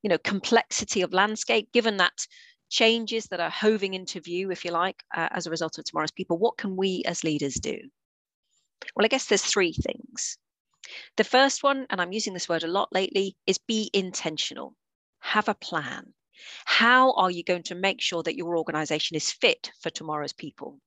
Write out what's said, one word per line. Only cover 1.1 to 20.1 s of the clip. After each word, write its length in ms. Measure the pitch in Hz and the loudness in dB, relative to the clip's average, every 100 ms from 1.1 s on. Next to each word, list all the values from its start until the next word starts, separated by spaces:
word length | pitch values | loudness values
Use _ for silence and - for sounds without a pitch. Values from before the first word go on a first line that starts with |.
landscape, 600 | 185 208 220 - 226 214 | 2 2 0 0 0 2
given 240 | 240 220 202 | 2 2 2
that 280 | 180 - - - - _ _ | 2 2 -12 -12 -20 _ _
changes 560 | - 226 233 220 226 220 | 4 4 4 0 -6 -4
that 140 | 180 | -4
are 100 | 165 | -4
hoving 420 | - 214 220 190 | 2 2 4 0
into 260 | 190 185 180 | -4 -8 -12
view, 300 | 160 175 196 | -6 -4 -4
if 140 | 180 | -4
you 60 | 175 | -2
like, 320 | 170 185 - - | 0 0 -2 -8
uh, 140 | - 160 | -4 -2
as 140 | 180 165 | -2 -4
a 40 | |
result 260 | 165 160 - | -4 -4 -6
of 80 | |
Tomorrow's 260 | 151 160 156 | -6 -4 -4
People, 280 | - 185 170 | -4 -2 2
what 180 | 226 - | 2 0
can 200 | 202 185 | -6 0
we 260 | 190 185 - | 0 0 -4
as 180 | 175 | -2
leaders 320 | 160 147 143 131 | -2 0 -2 -4
do? 220 | - - - _ _ _ _ _ _ _ _ _ - - | -6 -8 -10 _ _ _ _ _ _ _ _ _ -12 0
Well, 80 | |
I 40 | 214 | 2
guess 180 | 262 - | 2 2
there's 180 | 202 | 0
three 280 | - 214 180 | 2 2 0
things. 680 | - - - - - - - _ _ _ _ - - - - | 0 -4 -4 -12 -10 -10 -10 _ _ _ _ -18 -18 -12 -2
The 80 | |
first 380 | 208 247 269 - | 2 6 6 4
one, 240 | 277 269 254 | 0 0 -2
and 100 | 175 | -2
I'm 120 | 175 | -2
using 200 | 202 208 | -2 -4
this 160 | 185 - | -6 -2
word 140 | 165 | -2
a 40 | 165 | 0
lot 200 | 190 - | -2 0
lately, 440 | 185 190 196 196 - - | 0 0 0 -2 -4 -2
is 120 | 190 | -2
be 320 | - 220 214 | 0 -2 0
intentional. 840 | 202 185 - 165 156 - - 69 _ _ _ _ _ | -2 -2 -4 -6 -4 -6 -6 -14 _ _ _ _ _
Have 280 | - 214 214 | -2 0 0
a 60 | |
plan. 600 | - - 165 135 - - _ _ _ - - | -4 -4 -6 -6 -10 -14 _ _ _ -20 -14
How 480 | - - 226 254 262 | 0 4 6 8 6
are 180 | - 185 | 6 2
you 140 | 180 | 2
going 200 | 170 180 | -2 -2
to 100 | 165 | -2
make 260 | 175 196 196 | -2 -2 0
sure 220 | - 175 | -2 -2
that 140 | 165 160 | -4 -4
your 200 | 170 170 | -2 -2
organization 600 | 160 151 151 151 - 156 | 0 -2 -2 -2 -2 -2
is 140 | - | -4
fit 400 | - 233 - - - | 2 4 4 -2 -8
for 80 | - | -8
tomorrow's 420 | - 156 | -8 -6